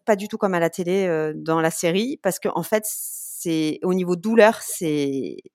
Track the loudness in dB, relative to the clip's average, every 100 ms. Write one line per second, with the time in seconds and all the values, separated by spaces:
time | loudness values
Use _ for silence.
0 | 0 0 -2 -4 -2 2 0 0 -2 0
1 | 2 0 -2 -4 -2 2 0 0 0 0
2 | -2 -2 -4 -2 -2 -4 -2 -2 -2 -8
3 | -10 -12 -12 -8 -2 0 0 -2 0 0
4 | 0 -2 2 6 8 6 -4 -4 -2 0
5 | 0 -2 -4 -8 -16